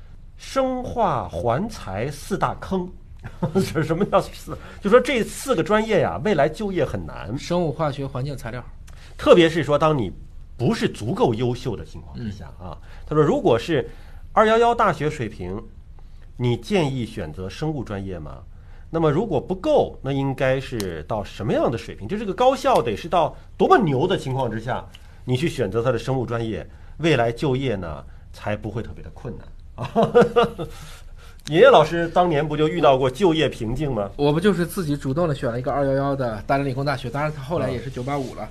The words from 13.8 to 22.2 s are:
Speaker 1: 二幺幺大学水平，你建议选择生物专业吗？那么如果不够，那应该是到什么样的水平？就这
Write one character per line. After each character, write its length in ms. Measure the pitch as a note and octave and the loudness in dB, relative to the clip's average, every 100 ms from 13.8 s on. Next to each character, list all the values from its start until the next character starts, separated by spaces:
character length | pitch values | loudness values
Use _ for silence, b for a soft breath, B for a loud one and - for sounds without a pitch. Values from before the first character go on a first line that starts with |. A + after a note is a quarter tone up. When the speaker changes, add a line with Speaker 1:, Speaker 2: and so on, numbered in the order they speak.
| B B B B - | B B B B -2
Speaker 1:
二 140 | G3 G#3+ | 2 6
幺 140 | A3+ | 6
幺 160 | A#3 A#3 | 4 4
大 180 | G#3 | 2
学 160 | D#3+ D3+ | 2 -2
水 180 | D3+ D3+ | -2 -6
平， 320 | - F2+ G2+ - - - - b b b - | -6 -8 -8 -10 -16 -20 -18 b b b -2
你 180 | B2 A#2+ | 0 0
建 380 | - G3+ C#3+ | 0 2 2
议 100 | C3 | -2
选 300 | G#2+ - D#2+ | -6 -6 -8
择 160 | D#2+ F#2+ | -8 -10
生 180 | - D#3 | -6 -4
物 120 | D3 | -4
专 220 | G#2 G2 G2 | -6 -6 -6
业 140 | E2+ | -8
吗？ 240 | D2 C2 - b b b b | -10 -14 -16 b b b b
那 60 | E3 | 2
么 100 | D#3 | 4
如 160 | C#3+ G#3+ | 2 0
果 140 | C3+ | -2
不 160 | - F#3 | -2 -2
够， 420 | D4+ C#4+ - - | 4 4 4 -2
那 100 | C3+ | -4
应 240 | C#3 C#3 B2+ | -2 -2 0
该 240 | C3 C3+ | 0 0
是 420 | C3 A#2 F#2+ D#2+ D2+ | -2 -6 -6 -6 -4
到 160 | A2 | -4
什 220 | F#2+ - A2 | -6 -4 -2
么 80 | |
样 180 | C4 B3 | 2 0
的 60 | A2+ | -2
水 180 | - E2 | -6 -12
平？ 100 | G#2 | -6
就 80 | |
这 80 | G#3 | -4